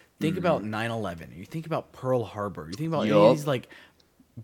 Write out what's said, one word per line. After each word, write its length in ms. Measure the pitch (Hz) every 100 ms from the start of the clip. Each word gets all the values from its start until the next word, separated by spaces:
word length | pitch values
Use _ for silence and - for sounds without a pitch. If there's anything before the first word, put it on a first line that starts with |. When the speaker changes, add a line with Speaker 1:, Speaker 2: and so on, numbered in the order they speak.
| _ -
Speaker 1:
Think 140 | 156 185
Speaker 2:
Mm-hmm. 100 | 170
Speaker 1:
about 180 | 131
nine 280 | 107 107 117
eleven. 420 | 113 98 85 69 71
You 80 | 98
think 200 | 160 160
about 260 | 151 -
Pearl 320 | - 127 127
Harbor. 440 | 107 107 101 85 78
You 80 | 104
think 100 | 160
about 140 | 160
any 100 | -
of 60 | 147
Speaker 2:
Yup. 140 | 110 151
Speaker 1:
these, 100 | 147
like, 200 | 127 - - - _ _ _ _ -